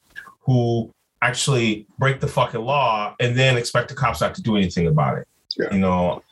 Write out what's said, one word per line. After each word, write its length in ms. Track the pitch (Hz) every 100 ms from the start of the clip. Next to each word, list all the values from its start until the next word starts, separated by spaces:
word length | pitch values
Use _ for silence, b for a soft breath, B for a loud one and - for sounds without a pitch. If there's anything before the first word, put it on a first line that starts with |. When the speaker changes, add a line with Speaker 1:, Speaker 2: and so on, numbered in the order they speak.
| _ B B B
Speaker 1:
who 500 | - 127 120 117 113 - _ _
actually 640 | 120 127 - 123 113 104 - -
break 200 | 135 131
the 80 | -
fucking 360 | - 123 117
law 520 | 113 143 123 107 104 -
and 160 | 123 123
then 200 | 131 123
expect 320 | 117 123 120
the 40 |
cops 280 | - 120 -
not 120 | 101
to 80 | -
do 140 | 113 104
anything 300 | 90 90 82
about 320 | 76 67 -
it. 100 | - _ _ -
Speaker 2:
Yeah. 120 | -
Speaker 1:
You 80 | 98
know, 440 | 95 90 87 - -